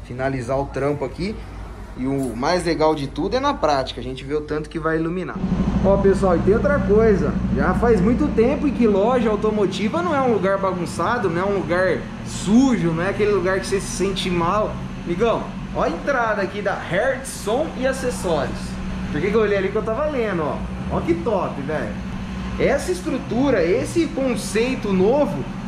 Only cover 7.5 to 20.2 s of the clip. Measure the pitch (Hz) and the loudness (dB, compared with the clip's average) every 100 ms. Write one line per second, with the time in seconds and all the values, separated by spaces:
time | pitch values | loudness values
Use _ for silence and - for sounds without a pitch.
7.5 | 120 165 185 240 208 202 254 294 220 240 | 2 2 2 4 4 4 2 2 4 2
8.5 | 294 294 214 226 190 226 254 220 208 214 | 2 0 2 4 4 4 4 2 2 0
9.5 | 214 190 180 214 330 349 277 254 202 190 | 2 0 0 -2 0 0 2 2 2 2
10.5 | 196 190 180 160 - 190 240 190 170 202 | 0 0 -2 -4 -2 -2 0 0 0 0
11.5 | 196 156 180 185 127 - - - - 180 | 0 0 0 2 0 -4 -10 -10 -6 4
12.5 | 233 269 196 165 160 190 202 208 190 185 | 6 6 4 2 0 -2 0 2 2 2
13.5 | 190 - 196 - - 196 180 190 175 170 | 0 -2 -2 -2 -2 -2 -2 -2 0 2
14.5 | 208 196 - - - 170 175 233 175 - | 0 0 -4 -8 -8 -4 0 2 0 -4
15.5 | - - - 247 339 294 262 220 202 190 | -8 -6 -2 -2 -2 -2 0 0 0 -2
16.5 | 202 190 156 - 170 262 254 - - 202 | -2 -4 -4 -2 0 0 -2 -6 -8 -2
17.5 | 247 320 185 262 254 247 - 180 151 123 | -2 -2 -2 -2 -2 -4 -2 0 0 -2
18.5 | - - - - - - 147 196 220 202 | -4 -6 -6 -6 -6 -4 -2 2 2 4
19.5 | 202 190 214 208 226 302 262 | 2 0 0 -2 -2 -2 -2